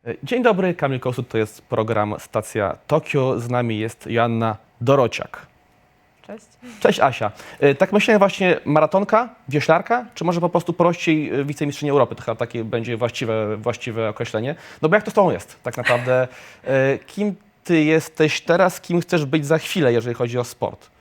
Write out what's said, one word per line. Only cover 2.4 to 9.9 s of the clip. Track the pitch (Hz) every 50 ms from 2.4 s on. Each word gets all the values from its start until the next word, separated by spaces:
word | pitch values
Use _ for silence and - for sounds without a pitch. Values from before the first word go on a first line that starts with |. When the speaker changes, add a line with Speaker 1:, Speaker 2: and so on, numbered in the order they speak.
| 107 - - 113 101 90 - - _
Speaker 1:
Tokio. | - 151 160 151 - - 143 131 131 - 107
Z | 117 120
nami | 123 123 120 117 110 107
jest | 110 113 - _ -
Joanna | - 113 113 117 120 117 113 113 113 107 - _ _ _ _
Dorociak. | 117 127 139 143 123 90 - - - - - - - _ _ _ _ _ _ _ _ _ _ _ _ _ _ _
Speaker 2:
Cześć. | _ - 202 233 _ _ _ _ 247 247 226 208
Speaker 1:
Cześć, | - 214 202 -
Asia. | - 135 120 - 110 104 - - - - - -
E, | 143 143 139
tak | - 190 190
myślałem | 202 208 - - 220 208
właśnie, | 196 190 - - 196 180 175 - -
maratonka, | - 147 151 156 151 - 190 202 202 220 220 247 240 - _ _ -
wioślarka, | 127 151 - - 160 175 - -